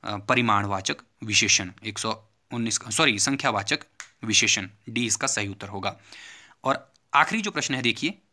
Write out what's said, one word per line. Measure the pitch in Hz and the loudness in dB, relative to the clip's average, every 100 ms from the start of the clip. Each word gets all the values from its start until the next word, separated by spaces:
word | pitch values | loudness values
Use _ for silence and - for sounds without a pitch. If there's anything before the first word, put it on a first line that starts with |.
अ, | - 104 | -6 -8
परिमाणवाचक | 101 123 117 104 101 98 92 - - _ | 0 2 4 4 2 -2 -4 -6 -10 _
विशेषण, | 113 101 104 - 92 - 110 | 0 2 4 2 0 -8 -10
एक | 104 | -6
सौ | 110 110 _ _ _ | -6 -6 _ _ _
उन्नीस | 127 113 110 | -4 -2 -2
का, | - | -4
सॉरी, | 107 156 104 | 2 2 2
संख्यावाचक | 139 139 139 110 101 - - _ - _ | 0 2 0 0 -2 -4 -4 _ -20 _
विशेषण, | 110 104 107 - 95 - - | 2 4 4 2 -2 -12 -8
डी | 117 120 | -4 0
इसका | - 135 | 0 0
सही | - 101 | -2 -4
उत्तर | 95 98 | -6 -10
होगा। | 101 98 - - - - - - _ | -6 -6 -8 -20 -20 -20 -20 -20 _
और | - 139 - _ _ | 0 0 -2 _ _
आखिरी | 143 156 226 | 2 4 0
जो | 208 | -2
प्रश्न | 151 143 131 | -4 -2 0
है | |
देखिए | 120 110 151 208 _ | 0 0 -2 -6 _